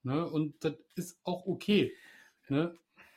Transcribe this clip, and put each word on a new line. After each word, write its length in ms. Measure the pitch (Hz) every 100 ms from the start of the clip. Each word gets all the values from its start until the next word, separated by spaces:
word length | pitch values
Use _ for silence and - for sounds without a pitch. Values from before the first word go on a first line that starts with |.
ne? 240 | 123 147 165
Und 360 | 156 151 -
das 120 | 160 - -
ist 240 | 185 170 -
auch 220 | 180 180
okay, 480 | 190 - - 202 127 - - - - _ -
ne? 260 | 139 170 170 _ _ -